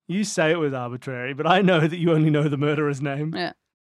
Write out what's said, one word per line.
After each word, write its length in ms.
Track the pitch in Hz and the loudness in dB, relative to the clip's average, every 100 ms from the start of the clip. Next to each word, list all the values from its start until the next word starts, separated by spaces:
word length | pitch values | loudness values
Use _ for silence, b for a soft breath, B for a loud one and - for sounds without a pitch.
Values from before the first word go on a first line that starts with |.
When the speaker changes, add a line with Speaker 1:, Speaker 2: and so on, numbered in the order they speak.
| - | -8
Speaker 1:
You 160 | 190 208 | -4 -4
say 260 | - 156 | 0 2
it 60 | 170 | 2
was 140 | 147 | -2
arbitrary, 600 | 131 120 123 - 127 123 | -4 -8 -10 -10 -8 -8
but 140 | 139 156 | -2 2
I 140 | 185 | 4
know 260 | 185 170 160 | 4 4 2
that 100 | 175 | 0
you 140 | 165 | 2
only 180 | 156 156 | 4 4
know 200 | 147 151 | 2 0
the 80 | 139 | 0
murderer's 440 | 147 147 147 139 | 0 0 -2 -2
name. 320 | 143 139 151 | -6 -6 -6
Speaker 2:
Yeah. 200 | 175 175 - _ _ | -4 -4 -6 _ _